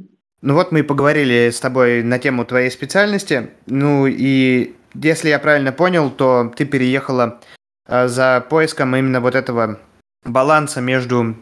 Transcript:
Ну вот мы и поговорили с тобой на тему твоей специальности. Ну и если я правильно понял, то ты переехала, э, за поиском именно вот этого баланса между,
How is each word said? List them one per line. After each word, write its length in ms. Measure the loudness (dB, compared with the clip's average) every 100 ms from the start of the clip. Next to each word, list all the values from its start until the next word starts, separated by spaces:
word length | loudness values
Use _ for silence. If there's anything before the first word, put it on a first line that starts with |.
| -12 _ _ _
Ну 120 | 0
вот 180 | 0 2
мы 60 | 0
и 40 |
поговорили 680 | 0 0 2 2 2 4 2
с 100 | 0
тобой 420 | -4 0 2 2
на 160 | 0 -2
тему 260 | -2 -2
твоей 260 | -2 -2 -2
специальности. 800 | -4 -4 0 0 0 -2 -4 -4 -14 -6
Ну 400 | 0 2 2 2
и 680 | 0 0 2 2 2 -2 -8 _
если 340 | -4 -2 0 0
я 100 | 0
правильно 340 | 2 2 0
понял, 360 | 0 0 2 0
то 400 | 0 2 2 0 -4
ты 80 |
переехала, 760 | -2 0 0 -2 -2 -2 -2 -4 -20 -20 _ _ -4
э, 200 | 0 0
за 340 | 2 2 2 0
поиском 480 | 0 0 -2 -2 0
именно 240 | 0 0
вот 140 | 0
этого 440 | -2 -2 -2 -4 -6 -16 _ _ _
баланса 560 | -4 0 2 2 0 -4
между, 540 | -2 -2 0 -2 -2 -6